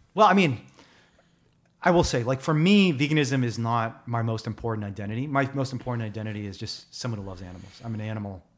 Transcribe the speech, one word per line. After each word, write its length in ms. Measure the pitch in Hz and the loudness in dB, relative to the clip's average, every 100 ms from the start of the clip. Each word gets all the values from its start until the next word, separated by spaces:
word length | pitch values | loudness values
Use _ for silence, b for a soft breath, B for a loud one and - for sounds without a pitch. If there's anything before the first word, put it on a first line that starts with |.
| _ 185 | _ 4
well, 120 | 208 | 6
I 60 | |
mean, 260 | 196 165 110 - b b b b b b b _ _ _ _ | 6 4 0 -8 b b b b b b b _ _ _ _
I 100 | 175 | 4
will 120 | 175 | 4
say, 200 | - 127 | 4 0
like, 180 | 117 131 | 0 -2
for 120 | - | 0
me, 380 | 151 175 208 185 | 2 6 6 6
veganism 500 | 135 147 156 131 135 120 | 4 2 2 2 2 0
is 120 | 107 | -2
not 480 | 117 117 113 - - | 0 0 -2 -6 -6
my 160 | 117 | -2
most 240 | 113 110 113 | -2 -4 -6
important 360 | 101 117 110 | -6 -6 -4
identity. 440 | 101 101 101 113 151 | -6 -8 -8 -6 -2
My 220 | 139 135 | 0 0
most 180 | 139 131 | -2 -4
important 320 | 131 127 120 110 | -6 -6 -6 -6
identity 400 | 110 107 104 101 | -6 -8 -6 -8
is 120 | 92 | -8
just 360 | 107 - - | -10 -12 -16
someone 280 | - 123 104 | -10 -6 -6
who 40 | 98 | -8
loves 160 | 92 | -12
animals. 400 | 92 90 - - 117 | -14 -14 -18 -14 -10
I'm 80 | |
an 80 | 107 | -8
animal 420 | 107 107 101 92 - | -6 -6 -8 -12 -18